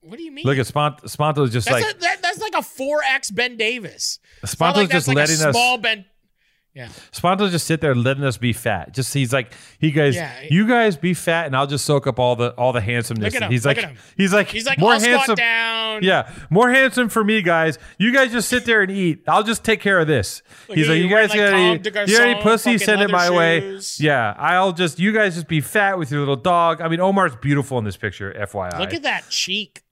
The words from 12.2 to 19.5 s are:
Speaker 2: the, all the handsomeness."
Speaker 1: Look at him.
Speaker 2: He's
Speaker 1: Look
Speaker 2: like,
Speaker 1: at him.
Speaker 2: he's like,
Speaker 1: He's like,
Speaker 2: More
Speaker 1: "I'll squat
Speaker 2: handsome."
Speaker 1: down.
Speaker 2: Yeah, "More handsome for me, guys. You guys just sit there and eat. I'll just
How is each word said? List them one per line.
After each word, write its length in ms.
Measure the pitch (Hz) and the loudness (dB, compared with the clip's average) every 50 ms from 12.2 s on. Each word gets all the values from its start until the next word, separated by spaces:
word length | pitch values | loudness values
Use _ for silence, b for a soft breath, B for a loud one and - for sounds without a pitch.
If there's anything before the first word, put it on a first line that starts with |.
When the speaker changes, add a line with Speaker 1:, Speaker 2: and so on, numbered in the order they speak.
| 123 123 123 | 0 0 2
Speaker 2:
the, 140 | 113 120 120 | 0 -2 -4
all 200 | 120 - 123 127 | -2 0 0 0
the 80 | 123 120 | 0 0
handsomeness." 540 | 104 107 120 120 113 - 120 113 107 107 - | -2 -2 -2 -2 -2 -4 -4 -2 -2 -2 -2
Speaker 1:
Look 80 | 247 | -2
at 40 | 220 | -2
him. 60 | 180 | 0
Speaker 2:
He's 140 | 131 123 110 | -2 0 2
Speaker 1:
Look 100 | 143 139 | 0 0
Speaker 2:
like, 80 | 247 214 | 0 -2
Speaker 1:
at 60 | 160 | -8
him. 60 | 131 B B B B | -10 B B B B
Speaker 2:
he's 180 | B 196 190 185 | B 0 2 2
like, 140 | 208 190 | 2 0
Speaker 1:
He's 180 | - - 220 226 | 0 -4 -6 -2
like, 140 | 269 269 - | -2 0 2
Speaker 2:
More 140 | 175 220 240 | 4 4 4
Speaker 1:
"I'll 60 | 277 | 4
squat 140 | 214 240 247 | 4 2 4
Speaker 2:
handsome." 180 | 277 269 262 202 | 2 2 2 0
Speaker 1:
down. 680 | - 240 233 226 226 226 226 226 226 226 220 220 214 | 0 0 0 0 0 0 -2 -4 -4 -4 -6 -6 -2
Speaker 2:
Yeah, 300 | 185 190 185 147 113 B B B B B | 0 2 2 2 0 B B B B B
"More 200 | 151 190 247 247 | 2 4 4 6
handsome 380 | 240 269 262 262 - 254 247 226 | 6 4 4 4 2 0 -2 0
for 160 | - 233 214 | 0 0 2
me, 160 | 202 220 220 | 2 0 2
guys. 360 | 180 175 170 165 160 160 151 - B B B B | 2 2 2 2 2 0 -2 -4 B B B B
You 140 | 185 233 247 | 0 2 4
guys 180 | 277 269 247 | 2 2 2
just 160 | 226 247 202 | 0 -4 -2
sit 160 | - 247 247 247 | 0 -2 -2 0
there 180 | 233 233 220 | 2 2 2
and 80 | 196 185 | 2 2
eat. 320 | 190 196 190 170 151 - _ | 0 -2 0 0 -2 -2 _
I'll 160 | - 160 190 208 | 0 2 2 2
just 220 | 214 | 0